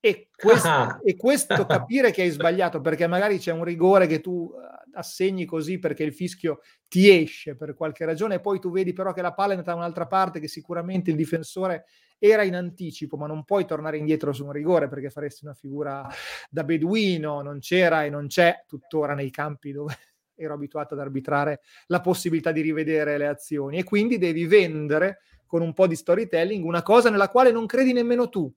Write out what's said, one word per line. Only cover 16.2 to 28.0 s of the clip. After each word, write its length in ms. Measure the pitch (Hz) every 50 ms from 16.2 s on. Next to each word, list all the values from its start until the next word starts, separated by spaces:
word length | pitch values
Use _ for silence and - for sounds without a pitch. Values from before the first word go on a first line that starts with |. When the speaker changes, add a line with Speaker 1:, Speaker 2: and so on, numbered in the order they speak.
| - - - - - -
Speaker 1:
da 160 | - 151 156
beduino, 760 | 139 165 160 147 175 202 226 214 190 180 165 151 151 147 143 139
non 160 | 143 147 143
c'era 460 | - - 180 180 185 170 156 156 151
e 60 | 147
non 180 | 143 147 147 139
c'è 360 | - - 175 170 180 - _
tuttora 480 | _ - 131 _ _ - 160 147 139 143
nei 160 | 139 139 135
campi 420 | 127 - 147 151 147 135 _ 143 139
dove 220 | 143 147 151 135
<laughs> 400 | - _ _ _ _ _ _ _
ero 180 | - 165 156 151
abituato 400 | 147 143 143 _ 156 147 143 156
ad 60 | 139
arbitrare 600 | 139 139 135 135 135 - 147 143 143 143 147 - _ _ _ - _
la 140 | _ 175 180 175
possibilità 500 | 180 180 180 - 175 165 165 151 165 160
di 80 | 156
rivedere 560 | 156 156 156 151 160 151 160 156 151 147 147
le 100 | 143 143
azioni, 520 | 147 147 147 - - 151 147 139 139 143 175
e 60 | 185
quindi 340 | 185 214 208 208 233 247 214
devi 260 | 180 175 160 160 170
vendere 720 | 160 190 208 185 170 156 156 151 147 147 156 175 196 196 _ _ _ _ _ _
con 160 | _ - 170 165
un 100 | 165 156
po' 140 | - 190
di 100 | 185 165
storytelling 680 | 156 - - 170 190 226 185 - 160 165 185 214 202 170
una 200 | 165 170 170 170
cosa 260 | - 208 240 233 240
nella 200 | 214 196 196 190
quale 220 | - 247 262 254 226
non 120 | 233 226
credi 260 | 208 - 247 269 262 247
nemmeno 340 | 247